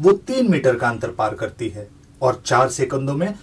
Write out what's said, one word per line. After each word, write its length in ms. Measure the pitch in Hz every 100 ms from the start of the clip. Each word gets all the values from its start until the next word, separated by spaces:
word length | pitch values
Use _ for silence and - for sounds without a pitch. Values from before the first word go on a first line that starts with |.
वो 120 | 160
तीन 380 | 202 - 262 240
मीटर 260 | 156 127 120
का 120 | 120
अंतर 200 | 113 -
पार 260 | - 107
करती 340 | 107 110 - 113
है 200 | 87 85 - - -
और 200 | 127 123 -
चार 220 | 123 127
सेकंडों 460 | - 135 135 135
में 200 | 143 185 202